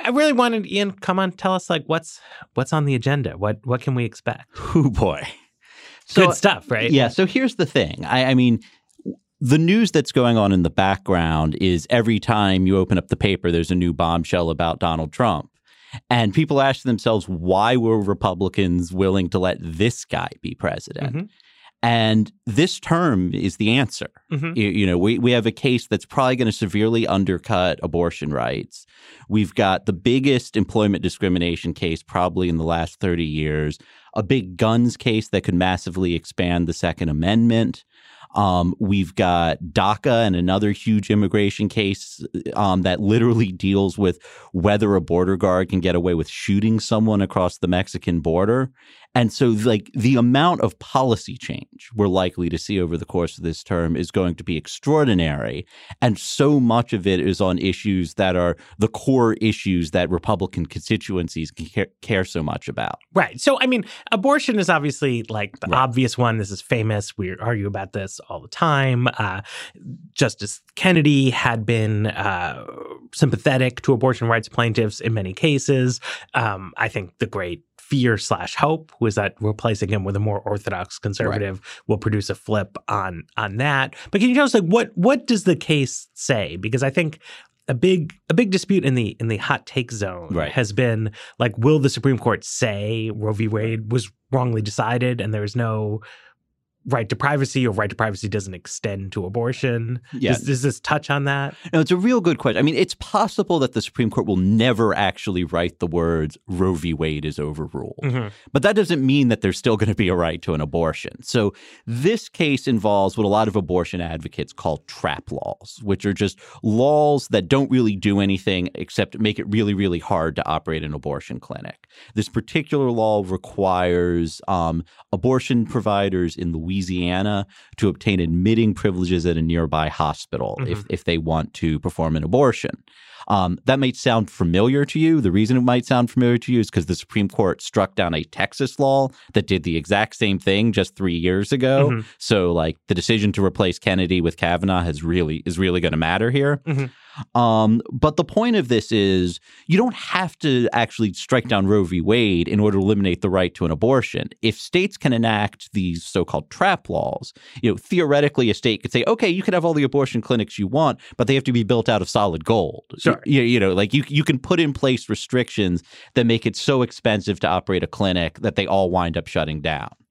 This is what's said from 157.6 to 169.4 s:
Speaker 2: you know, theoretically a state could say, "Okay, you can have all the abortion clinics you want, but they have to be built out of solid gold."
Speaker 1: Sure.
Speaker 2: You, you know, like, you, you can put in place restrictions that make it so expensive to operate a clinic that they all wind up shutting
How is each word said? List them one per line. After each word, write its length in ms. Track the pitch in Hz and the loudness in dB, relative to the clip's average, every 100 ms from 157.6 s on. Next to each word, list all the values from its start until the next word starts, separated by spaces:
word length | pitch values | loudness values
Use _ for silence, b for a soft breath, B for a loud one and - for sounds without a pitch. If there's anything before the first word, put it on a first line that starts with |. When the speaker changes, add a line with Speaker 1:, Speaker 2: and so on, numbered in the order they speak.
Speaker 2:
you 80 | 117 | -2
know, 80 | 98 | -2
theoretically 720 | - 180 156 143 147 - 120 | -2 0 2 4 2 2 2
a 40 | |
state 280 | 101 123 104 | 2 0 -2
could 100 | 127 | -2
say, 100 | 123 - | 0 0
"Okay, 240 | 226 208 | 2 0
you 120 | 180 | 0
can 120 | 196 | 0
have 100 | 180 | 0
all 80 | 165 | 2
the 100 | 151 | 2
abortion 380 | 135 143 135 123 | 2 2 0 -2
clinics 380 | - 123 101 - | -2 0 -2 -4
you 80 | 98 | -2
want, 340 | 131 156 - B - | 0 0 0 B -2
but 100 | 117 | 0
they 80 | |
have 100 | 135 | 2
to 80 | 135 | 2
be 120 | 120 | 0
built 240 | 104 120 110 | 2 2 2
out 140 | 107 | 0
of 60 | 90 | 0
solid 360 | 117 101 80 | 0 0 0
gold." 400 | 76 113 80 - - - | 0 0 0 -6 -16 -4
Speaker 1:
Sure. 240 | - - | 0 0
Speaker 2:
You, 160 | - 139 | 2 2
you 180 | 120 123 | 4 4
know, 140 | 95 | 4
like, 220 | 92 101 | 2 2
you, 100 | 143 - | 0 0
you 140 | 143 | 0
can 160 | 156 135 | 2 0
put 220 | - 180 | 0 0
in 140 | 160 | 0
place 340 | 135 135 120 - | 0 0 0 -2
restrictions 760 | 107 - 127 120 - 98 87 B B B - | -6 -2 -2 0 0 0 0 B B B 0
that 100 | 117 | 2
make 180 | 117 | 2
it 100 | 113 | 0
so 280 | - - 135 | -2 0 0
expensive 580 | 120 - 120 104 95 98 | 0 -2 0 0 0 -2
to 80 | 82 | 0
operate 340 | 90 - 92 | 0 0 -2
a 40 | 80 | -2
clinic 540 | - 98 90 82 - | -2 0 0 -2 -4
that 160 | 110 82 | -4 -2
they 100 | 98 | 0
all 240 | 98 92 | 2 2
wind 260 | 90 85 82 | 0 0 -2
up 100 | 80 | -4
shutting 360 | 87 | -4